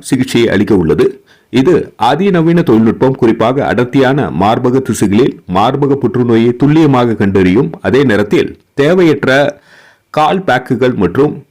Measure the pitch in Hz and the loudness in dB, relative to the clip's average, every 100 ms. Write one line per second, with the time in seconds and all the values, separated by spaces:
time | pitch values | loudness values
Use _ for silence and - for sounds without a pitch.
0 | - 127 127 120 117 98 104 101 80 76 | -4 -4 -2 0 0 0 0 0 0 0
1 | - - _ _ _ 123 135 170 - - | 0 -4 _ _ _ -2 2 0 -2 -4
2 | 113 156 202 175 160 170 165 110 113 95 | -2 0 0 0 2 2 2 2 2 0
3 | 135 135 113 - 113 135 98 98 123 139 | -2 0 0 0 -2 -2 -2 -2 0 0
4 | 127 143 95 69 101 120 123 127 - 107 | 0 0 -2 0 0 0 0 -2 -2 -2
5 | 98 104 143 - - 92 117 139 139 139 | 0 2 0 -2 -6 -2 0 0 -2 -2
6 | 117 123 120 113 117 120 139 156 156 127 | -2 -2 0 2 0 0 2 2 2 2
7 | 120 104 101 98 92 101 160 - 98 123 | 0 -2 0 0 2 2 -2 -4 -2 0
8 | 139 101 104 165 - - _ - 143 185 | 2 0 0 -2 -2 -8 _ -2 0 2
9 | 170 123 123 135 143 - _ - _ _ | 2 0 0 0 0 -6 _ -20 _ _
10 | _ 151 151 190 190 123 - 117 131 110 | _ -2 -2 -2 -4 -4 -2 -2 -2 0
11 | 87 123 147 143 - | -2 0 -2 -4 -16